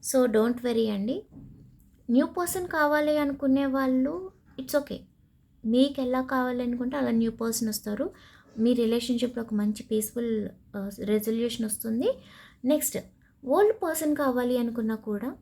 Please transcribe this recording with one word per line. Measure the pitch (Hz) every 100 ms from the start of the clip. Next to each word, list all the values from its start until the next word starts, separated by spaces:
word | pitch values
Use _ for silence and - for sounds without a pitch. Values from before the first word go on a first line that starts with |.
So, | - 262 254
don't | 220 226 240
worry | 247 226 220
అండి. | 202 202 320 440 - - - - - _ _ -
న్యూ | 240 320
పర్సన్ | 339 349 370 359
కావాలి | 330 294 302 302 302
అనుకునే | 285 277 277 262 277
వాళ్ళు, | 269 269 262 262 339 381 - _ -
it's | 262
okay. | 294 277 - - _ _ _ _ _ 220
మీకు | 240 277 285
ఎలా | 262 254
కావాలనుకుంటే | 254 262 254 247 247 240 254 277
అలా | 254
న్యూ | 226 226
పర్సన్ | 226 226 226 226
వస్తారు. | 214 - 208 320 - - - _ -
మీ | 226
రిలేషన్‌షిప్‌లో | 247 226 233 240 240 240 247
ఒక | 226
మంచి | 214 208 214
పీస్‌ఫుల్, | - 220 214 - 233 220 196 - _ 202
ఆ, | 196 202
రిజల్యూషన్ | 196 214 214 226 233 233 220
వస్తుంది. | 214 226 226 349 539 - - - _ 247
నెక్స్ట్, | 262 - - - _ _ _ 262
ఓల్డ్ | 294 415 -
పర్సన్ | 349 320 311 294
కావాలి | 277 247 247 247
అనుకున్నా | 233 233 220 220
కూడా | 220 208 233 -